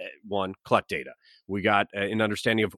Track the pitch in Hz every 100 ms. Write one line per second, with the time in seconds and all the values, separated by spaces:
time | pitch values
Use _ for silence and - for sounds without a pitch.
0 | 92 73 107 98 95 95 - 113 - 82
1 | 65 65 _ _ - 98 98 101 101 101
2 | 98 107 110 104 123 113 107